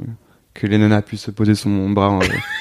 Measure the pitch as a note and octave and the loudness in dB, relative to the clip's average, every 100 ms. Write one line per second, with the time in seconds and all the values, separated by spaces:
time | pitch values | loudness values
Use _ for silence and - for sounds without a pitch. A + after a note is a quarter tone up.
0 | A2+ A2+ _ _ _ - G#2+ G#2+ G#2+ G#2+ | -10 -14 _ _ _ -8 0 2 4 2
1 | G2+ G#2+ - G2+ G#2+ G#2+ G#2 G2+ F#2+ G2+ | 0 -8 -10 -2 2 2 0 -2 0 2
2 | G2 G2 F#2 - - - | 2 2 0 -2 -6 -10